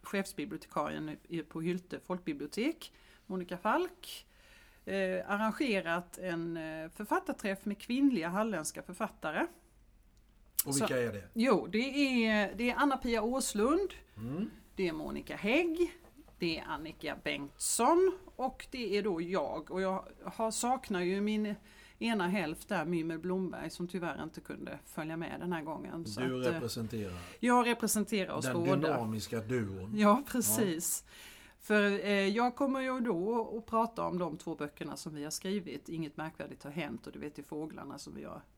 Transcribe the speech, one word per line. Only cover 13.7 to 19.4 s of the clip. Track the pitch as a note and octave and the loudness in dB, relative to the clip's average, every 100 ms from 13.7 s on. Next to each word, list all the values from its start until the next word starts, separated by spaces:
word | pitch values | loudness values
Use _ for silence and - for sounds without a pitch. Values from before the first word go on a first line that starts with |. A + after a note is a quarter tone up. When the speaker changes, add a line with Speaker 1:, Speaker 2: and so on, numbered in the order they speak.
| E4 G4 - - - | 4 2 -4 -18 -10
Speaker 2:
Mm. | A2+ D3+ A#3 - - - | -6 -4 -4 -8 -12 -2
Speaker 1:
det | F3+ | -2
är | |
Monica | D#3 D3 C#3+ C#3+ D3 | -2 -6 -6 -8 -4
Hägg, | G3 C#4+ F4 D#4+ E4+ - - - - - | 2 4 4 2 0 0 -20 -20 -20 -4
det | E3+ D#3+ | -2 -2
är | - | -6
Annika | D3+ D#3 - D3+ C#3+ | -8 -8 -8 -8 -6
Bengtsson | D3 C#3+ C#3+ - - - B3 E4+ F#4+ F#4 - - | -4 -4 -6 -4 0 4 6 8 6 2 -12 -6
och | B3+ - - | -6 -6 -12
det | C4 A3 G3+ | -6 0 0
är | |
då | G3+ E3 | 2 0
jag. | E3+ F#3 | 0 0